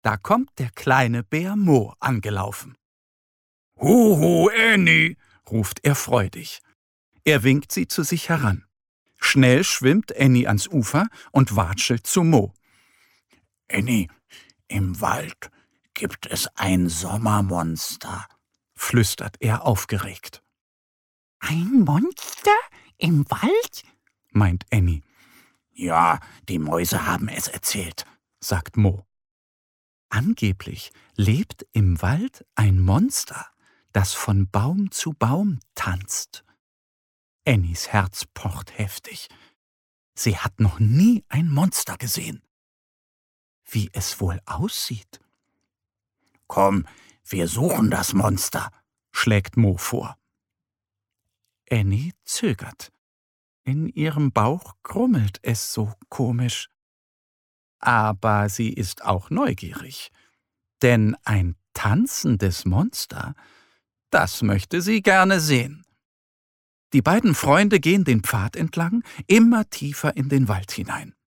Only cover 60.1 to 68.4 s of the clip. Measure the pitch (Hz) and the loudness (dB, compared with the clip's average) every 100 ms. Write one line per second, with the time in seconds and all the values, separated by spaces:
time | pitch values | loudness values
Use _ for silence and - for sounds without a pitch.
60.1 | _ _ _ _ _ _ _ 123 117 107 | _ _ _ _ _ _ _ 2 4 2
61.1 | - - 104 87 - _ - 107 135 254 | 0 -2 0 0 -4 _ -4 0 2 0
62.1 | - - 104 98 87 95 95 214 - - | -2 -2 0 0 -2 0 0 0 -4 -12
63.1 | - - - - _ _ _ _ _ _ | -12 -12 -14 -20 _ _ _ _ _ _
64.1 | - 92 - 110 101 - 170 180 220 196 | 0 0 -2 0 -2 -2 -4 0 0 4
65.1 | 190 190 190 156 131 135 151 _ _ _ | 4 4 2 2 0 -2 -12 _ _ _
66.1 | _ _ _ _ _ _ _ _ 139 147 | _ _ _ _ _ _ _ _ 2 4
67.1 | 202 226 143 139 156 208 190 156 196 151 | 4 2 2 4 4 6 4 4 2 4
68.1 | 113 - 110 | 2 2 -2